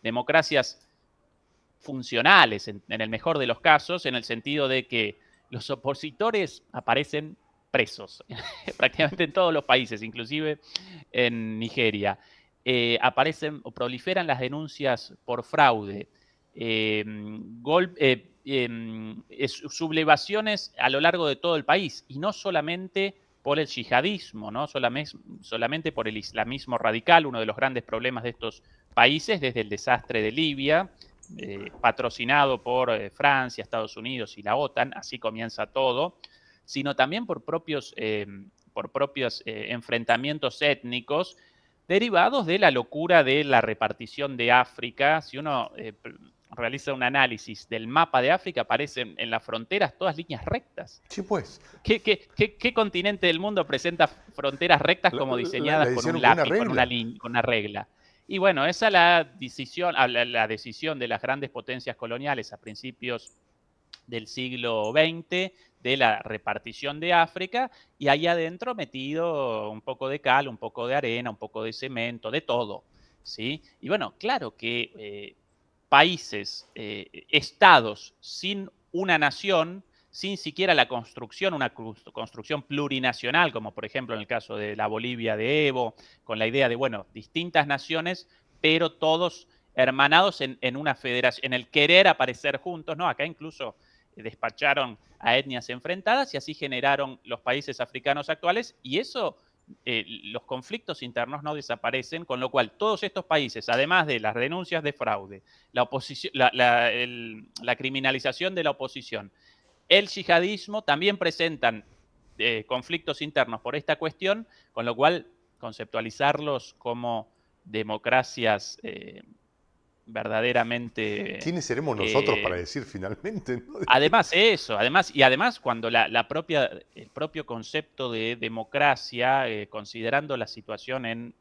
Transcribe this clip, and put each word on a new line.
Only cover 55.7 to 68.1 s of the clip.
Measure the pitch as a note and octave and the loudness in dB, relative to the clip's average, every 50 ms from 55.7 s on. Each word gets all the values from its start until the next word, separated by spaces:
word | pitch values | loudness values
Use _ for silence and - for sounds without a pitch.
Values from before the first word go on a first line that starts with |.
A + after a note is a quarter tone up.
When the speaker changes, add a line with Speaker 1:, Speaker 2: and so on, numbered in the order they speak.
| D3+ D#3 D3 B2 | 2 4 4 4
Speaker 2:
la | B2+ | 2
Speaker 1:
con | B2 A#2 | 0 0
un | D#3+ E3 | -2 -2
Speaker 2:
hicieron | D#3+ | 4
con | C3 A#2+ | 6 6
una | A2+ | 6
Speaker 1:
lápiz, | E3 D3+ - E3+ G#3+ | 6 4 2 2 0
con | A#3 G#3+ | 0 0
una | C3 B2+ B2 | 2 2 2
Speaker 2:
regla. | |
Speaker 1:
lin-, | B2 B2 A#2+ A2+ A2+ - - | 2 0 -4 -4 -6 -8 -10
con | - A#2 | -10 -2
una | A#2+ A#2+ | 0 0
regla? | A#2 A#2+ A#2+ A2 G#2 G#2 G#2 G2+ G#2 _ _ _ _ _ _ _ _ - | 2 2 2 0 0 -4 -8 -10 -10 _ _ _ _ _ _ _ _ -8
Y | G3 G3 | -4 2
bueno, | F#3 G3 F3 - C#3 | 4 4 4 4 2
esa | E3 F3+ - A3+ | 0 0 2 2
es | A3 | 4
la | G3 F3+ E3+ F3 F3 E3+ D#3+ | 8 8 8 8 8 6 4
decisión, | C3+ _ - C3+ B2 - - C3+ - - F3 F3 F3 D#3 - | 0 _ -12 -12 -12 -10 -10 -12 -10 -6 -4 -2 -2 4 4
ah, | C3 | 4
la, | B2 B2 A#2 A#2+ | 4 4 2 0
la | B2 A#2+ A#2 A2 | 2 2 0 2
decisión | G#2+ A2 G#2+ - B2 A2 - - D#3 D#3 C3+ | 2 0 -6 -6 -14 -12 -6 -6 -6 -4 -4
de | B2 A#2 | -4 -4
las | A#2 G2+ | -4 -4
grandes | - - C3 C#3+ C#3 C3 | -2 -2 -2 -2 -4 -8
potencias | _ B2 A2 - B2+ B2+ B2 C3+ A#2 | _ -12 -8 -8 -8 -8 -8 -10 -10
coloniales | _ - A2+ A#2 B2 C#3 D3 C#3 B2 G#2 - | _ -8 -8 -6 -6 -2 -4 -4 -4 -4 -10
a | G#2 - | -14 -18
principios | _ A2+ G#2+ - - B2+ B2+ _ - B2 A#2+ A2+ - - _ _ _ _ _ _ _ _ _ _ _ _ - _ _ | _ -16 -16 -14 -14 -16 -14 _ -8 -6 -6 -6 -8 -16 _ _ _ _ _ _ _ _ _ _ _ _ -20 _ _
del | - B2 A#2 A2 - | -10 -10 -10 -10 -10
siglo | - C3 B2+ B2+ B2+ B2 A#2+ A#2 A2+ A2 G#2+ G#2+ | -10 -8 -8 -6 -6 -4 -2 -2 0 0 0 2
veinte, | A#2+ D3+ D#3 E3 E3 E3 E3 _ F3+ F3+ F#3 F#3 _ _ _ _ _ _ | 4 4 4 4 2 -6 -8 _ -2 -2 -2 -4 _ _ _ _ _ _
de | _ B2 C3 | _ -2 2
la | C3+ B2+ A2+ G#2+ G#2+ | 4 4 4 4 2
repartición | A2+ G#2+ A2 G#2 _ A2 G#2 G#2+ _ A#2 A2 - - C#3 C#3+ D3+ | -4 -8 -10 -6 _ -4 -6 -6 _ -12 -14 -10 -8 -8 -8 -4
de | D#3+ F3 | 0 2
África, | F3 E3+ E3 E3 _ F#3 F#3 F#3 - A#3+ C4 B3 _ _ _ _ _ _ | 4 4 4 2 _ -8 -8 -4 -4 -4 -4 -4 _ _ _ _ _ _
y | C#3+ | 2
ahí | C#3+ | 2